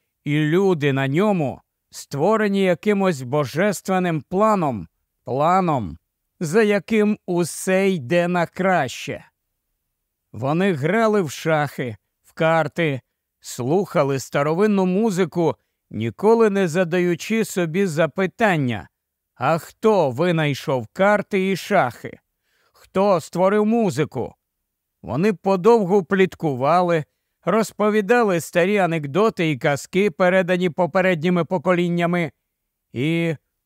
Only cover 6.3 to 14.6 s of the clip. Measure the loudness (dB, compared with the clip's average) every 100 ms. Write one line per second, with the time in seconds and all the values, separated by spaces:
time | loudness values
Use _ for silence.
6.3 | -10 -2 2 2 0 0 0 2 0 -4
7.3 | -2 -2 -4 -2 0 2 -2 0 0 0
8.3 | 0 -2 -2 0 0 -2 -6 -10 -12 -14
9.3 | _ _ _ _ _ _ _ _ _ _
10.3 | -8 -4 0 0 0 0 0 2 0 -2
11.3 | -4 -2 0 -2 -6 -8 -10 _ _ _
12.3 | -2 0 2 0 -2 -2 -4 -8 _ _
13.3 | _ -14 -8 -2 0 0 0 0 -2 -4
14.3 | -2 0 0